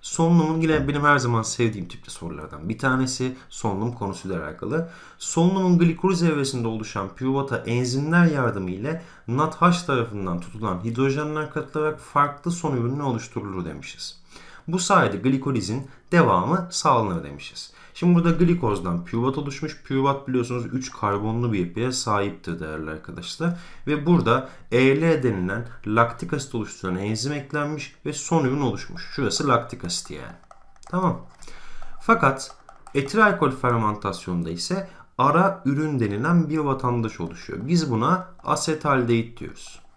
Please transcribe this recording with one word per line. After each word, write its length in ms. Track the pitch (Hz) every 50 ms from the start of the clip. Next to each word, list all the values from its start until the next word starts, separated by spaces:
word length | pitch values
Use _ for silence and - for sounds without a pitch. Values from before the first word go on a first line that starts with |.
solunumun 600 | - - - - 165 165 170 170 160 156 160 160
yine 280 | 165 160 156 151 139 135
benim 160 | 143 147 143
her 140 | 147 147 139
zaman 240 | 120 123 120 113 110
sevdiğim 460 | - - - 120 113 107 104 90 87
tipte 220 | - - - -
sorulardan 580 | - - - 85 80 71 78 78 - 76 78 90
bir 100 | 110 117
tanesi, 580 | - 135 131 131 131 127 - - 131 127 127 - - -
solunum 440 | - - - 113 98 95 107 120 120
konusuyla 520 | 120 107 98 98 - - 95 95 85 76
alakalı. 440 | 78 80 - - - 131 160 165 170 - - - - - -
Solunumun 600 | - - - 170 165 180 190 196 185 180 180 175
glikoliz 440 | 170 165 160 - - 185 190 170 170
evresinde 460 | 170 156 147 139 135 135 127 117 113
oluşan 400 | 113 110 107 - - 110 98 98 -
püruvata 400 | - 127 131 135 139 135 - 123
enzimler 720 | - - 117 117 123 127 127 120 135 143 156 165 175 175
yardımı 440 | 165 151 139 127 117 98 101 92 90
ile 320 | 92 92 107 143 165 165 - - - - - -
nat 340 | 117 131 151 160 160 - 170
H 240 | 175 175 170 -
tarafından 540 | - 139 123 113 113 104 104 98 92 87 87
tutulan 440 | 87 - - 110 110 107 92 87 92
hidrojenler 680 | 117 113 120 135 139 135 143 151 151 151 151 151 147
katılarak 500 | - 156 151 - - 156 151 151 151 151
farklı 500 | - - - 143 143 147 143 - - 170
son 260 | 175 175 - 151 139
ürünler 280 | 123 117 120 131 143 147
oluşturulur 600 | 139 120 110 - - - 113 104 101 95 92 87
demişiz. 640 | 82 71 71 - - - - - - - - - - - - - - - - - -
Bu 100 | 165 185
sayede 380 | 180 - 208 180 139 104 104
glikolizin 760 | 95 95 131 131 135 131 143 127 117 95 90 110 135 139 - - - _ - -
devamı 560 | 175 151 120 98 87 92 113 160 190 175 175
sağlanır 540 | - - - 151 135 120 110 101 90 82 71
demişiz. 480 | 71 71 69 - - - - - - - - - - -
Şimdi 200 | - - 175 175
burada 160 | 175 165 170
glikozdan 720 | 160 165 170 165 175 175 - 113 104 95 92 92 87 85 85
pürüvat 340 | - - 113 120 131 135 143
oluşmuş. 440 | 135 143 139 - 160 151 - - -
Pürüvat 460 | - 139 135 135 139 139 135 - -
biliyorsunuz 380 | 127 127 120 123 123 123 117
üç 260 | - - 131 127 - -
karbonlu 600 | - - 104 101 101 104 110 110 117 120 120 110
bir 140 | 98 87
yapıya 260 | 87 - - 117 127 127
sahiptir 680 | 127 - 117 107 101 98 101 90 - - - 85 -
değerli 300 | 78 78 78 78 78 78
arkadaşlar. 680 | 78 76 - - - - - - - - 165 170 175 175 - - - - -
Ve 200 | - 147 147 143
burada 420 | 147 175 170 - 113 113 - - - - - - - -
E 280 | 123 131 131 135 147
L 220 | 160 165 160 139 131
denilen 440 | 123 107 95 90 90 98 110 117 117 - - -
laktik 460 | 104 107 113 117 113 - - - 170 -
asit 220 | 139 135 - -
oluşturan 420 | 117 104 101 - - - 92 90
enzim 360 | 92 98 104 110 110 120 139 147
eklenmiş 640 | 147 - - - 151 147 147 151 147 139 - - - -
ve 60 | 147 143
son 320 | - - - 170 165 147
ürün 160 | 127 131 147
oluşmuş. 500 | 143 123 101 92 - - - - - - -
Şurası 340 | - 139 107 - - - 143
laktik 360 | 123 117 120 - - - -
asit 260 | 170 175 - - -
yani. 260 | - 147 131 113 - - - _ - - - - - - - -
Tamam. 300 | - 180 185 170 - - - - - - - - - - - - - - - - - -
Fakat 540 | - - 226 - - 135 131 - - - - - - - - - - - -
etil 320 | 139 139 143 - 214 220
alkol 240 | 208 190 175 160 139
fermentasyonda 1000 | 131 - - 123 120 117 110 104 104 104 - 101 90 - - - 90 87 85 85
ise 380 | 85 87 - - 175 196 190 - - - - - _ -
ara 440 | 123 139 151 165 185 196 190 - -
ürün 360 | 139 143 139 156 156 147 131
denilen 480 | 117 101 101 104 123 160 175 175 165 147
bir 100 | 151 160
vatandaş 640 | 151 139 135 131 - 123 120 120 110 110 - -
oluşuyor. 380 | 87 85 - - - - - - 107
Biz 280 | 135 170 175 160 143
buna 380 | 120 110 117 143 180 185 175 - - - -
asetaldehit 960 | - 147 151 - - 156 156 - 151 139 131 123 117 117 117 113 - - -
diyoruz. 400 | - 78 - - - - - - - - -